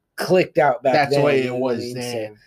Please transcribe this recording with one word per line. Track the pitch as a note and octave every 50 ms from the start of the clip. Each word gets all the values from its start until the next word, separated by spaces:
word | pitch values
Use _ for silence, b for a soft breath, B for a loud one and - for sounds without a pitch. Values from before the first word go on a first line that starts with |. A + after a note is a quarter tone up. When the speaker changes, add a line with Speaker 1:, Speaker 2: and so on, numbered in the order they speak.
| _ _ -
Speaker 1:
clicked | - - D3 F#3 F#3 - - - E3
out | D3+ C#3 A#2+ -
back | C#3 C3+ B2+
Speaker 2:
That's | D3+ C#3 C3
Speaker 1:
then, | C#3 C#3+
Speaker 2:
the | C#3+
way | D3 C#3 C3
Speaker 1:
you | B2+
Speaker 2:
it | B2+
Speaker 1:
know | B2
what | B2+ B2+ B2+ A#2
I |
Speaker 2:
was | A#2+ B2
Speaker 1:
mean? | B2 B2
So, | B2
Speaker 2:
then. | A#2+ B2 A#2+ A2 G#2+ G#2+ G#2 b b